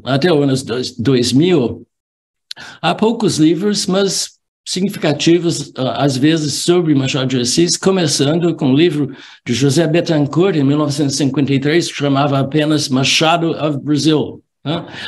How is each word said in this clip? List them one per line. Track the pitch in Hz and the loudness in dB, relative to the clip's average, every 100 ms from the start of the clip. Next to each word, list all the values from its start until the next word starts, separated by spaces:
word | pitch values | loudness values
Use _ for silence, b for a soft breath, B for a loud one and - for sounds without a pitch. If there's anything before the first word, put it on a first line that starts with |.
até | - 139 180 | -4 0 2
os | 151 | 2
anos | 143 131 | 2 0
dois, | - 123 127 - | -2 -6 -6 -4
dois | 123 127 117 | 0 2 2
mil, | 127 180 160 113 - - _ _ _ _ _ _ - B B | 2 4 2 0 -6 -16 _ _ _ _ _ _ -20 B B
há | 165 | -4
poucos | 165 220 233 196 135 | 0 0 2 -2 2
livros, | 156 170 208 202 - | 2 2 0 -2 -2
mas | 190 196 - - - _ _ - | 0 0 -2 -8 -12 _ _ -10
significativos, | 185 196 - 160 143 165 170 165 127 120 - | -4 -4 -2 -2 2 2 2 2 -4 -8 -6
ah, | 127 113 | -4 0
às | 143 127 | 0 2
vezes, | 151 160 151 | 2 2 -2
sobre | - - 180 160 | -2 0 2 2
Machado | 135 131 143 131 | 0 0 -2 -2
de | 131 | -2
Assis, | 120 165 170 - | 0 0 0 0
começando | 190 190 156 - 139 170 170 160 | 0 2 0 0 0 2 0 0
com | 139 | 0
um | 135 | 2
livro | 175 147 131 B B B - | 2 0 -4 B B B -6
de | |
José | 117 139 143 160 | 0 2 2 2
Betancourt, | 170 170 156 139 156 196 160 | 0 0 0 0 2 2 2
em | |
mil | 135 139 | 2 2
novecentos | 147 139 139 131 | 0 -2 -2 0
e | |
cinquenta | 135 147 135 | -2 0 0
e | 139 | 0
três, | 147 170 165 | 0 0 -2
que | - | -4
chamava | 147 139 143 139 | -2 0 0 0
apenas | 139 151 151 151 143 | 0 0 0 0 0
Machado | 131 135 - 160 170 165 | 0 0 2 2 2 0
of | 135 151 135 | -2 -4 -4
Brazil, | 131 147 147 151 101 - _ _ 139 | -2 0 2 2 0 -8 _ _ -8
né? | 170 - B | -8 -8 B